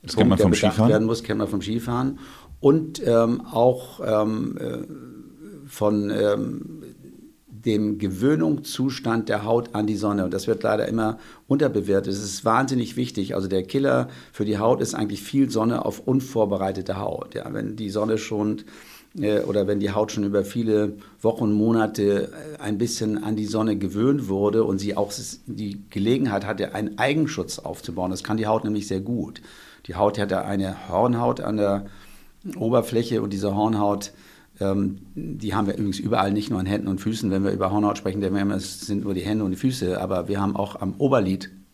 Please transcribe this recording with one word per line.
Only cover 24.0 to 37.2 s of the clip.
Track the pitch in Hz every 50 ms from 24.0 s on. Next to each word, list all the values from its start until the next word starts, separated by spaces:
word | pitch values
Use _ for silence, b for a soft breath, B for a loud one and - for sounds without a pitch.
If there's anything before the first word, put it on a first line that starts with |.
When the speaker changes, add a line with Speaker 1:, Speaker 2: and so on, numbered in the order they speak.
| 113 135 143 143 120 95
Speaker 2:
wurde | 98 98 101 104 104 113 110
und | 107 98 98
sie | 101 101 98
auch | - 101 -
s-, | - - 120 - - - -
die | - 110 - 110 101 101 - - -
Gelegenheit | - 101 98 110 127 143 139 120 101 98 98
hatte, | 101 107 98 98 - -
einen | 101 107 107 104
Eigenschutz | - 120 135 151 160 156 139 - - 87 - - -
aufzubauen. | - 82 85 - - - 85 90 90 92
Das | 92 87 -
kann | - 107
die | 110 110
Haut | 107 110 110 107
nämlich | 107 107 104 101
sehr | - 98 95
gut. | 98 113 123 113 78 - - - B B B B B B B B B
Die | - -
Haut | 90 101 104 104 104
hat | 101 101
ja | 101 92 -
eine | 101 101 98 98 95 92 - -
Hornhaut | - 85 95 117 123 123 117 120 123 - -
an | - - 107
der | 107 104 101 98 101 98 B B B B B B B B B B B - 190 -
Oberfläche | 185 113 113 123 120 113 - 123 113 117 117 120 110
und | 107 104 98
diese | 98 101 101 98
Hornhaut, | 104 107 110 110 104 104 101 101 101 101 - b b b b b b b b b -
ähm, | 98 98 98 101 98 95 98 - - - -
die | - - 110 - 101 107 104 92
haben | 107 104
wir | 101 -
übrigens | - 107 101 95 -
überall, | - 107 117 104 95 101
nicht | 101 104 104 -
nur | 117 92
an | 92
Händen | 95 101 101 -
und | 98 95 92
Füßen. | - 107 110 110